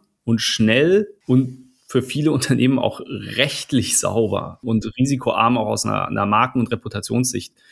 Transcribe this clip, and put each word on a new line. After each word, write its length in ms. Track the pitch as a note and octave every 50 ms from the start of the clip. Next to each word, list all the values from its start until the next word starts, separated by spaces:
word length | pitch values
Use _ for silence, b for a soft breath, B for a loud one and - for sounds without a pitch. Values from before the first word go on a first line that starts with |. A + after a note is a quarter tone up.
| _ _ _ _ -
und 180 | - A2+ A2
schnell 640 | - - - - A2 G#2+ A2+ B2+ D3 E3+ F#3+ G#3 G#3+ - - _ _ -
und 340 | B2+ B2+ C3 B2 - - - _ _ _ _ -
für 140 | - C3
viele 300 | B2 - - C#3+ D3 D#3
Unternehmen 480 | D3+ C3+ - - C3 A#2 A#2 C3 C3+ A#2+
auch 200 | - - - - - -
rechtlich 920 | C#3 G#2 G2+ G2+ F#2+ A2 C3+ C#3+ - - - - D3 B2+ G#2 - - -
sauber 580 | - G2 F#2 A2+ A2+ G2+ G2+ G2 - - - - -
und 280 | B2 A2+ A2 G#2+ A2+ - -
risikoarm 580 | C3 C#3 C#3 B2+ - A#2+ - G#2 A2 A#2 B2
auch 120 | A#2+ A2 G#2+
aus 180 | A2 G#2+ -
einer, 220 | G#2+ G#2 G2+ F#2 -
einer 180 | G#2 G#2 G2+
Marken- 340 | G2+ G#2+ A2 A#2+ C3 - B2+
und 120 | A#2 -
Reputationssicht 800 | A#2 A2+ - A#2 - G2+ - - A2+ A#2+ B2+ B2+ - - - - _ b b b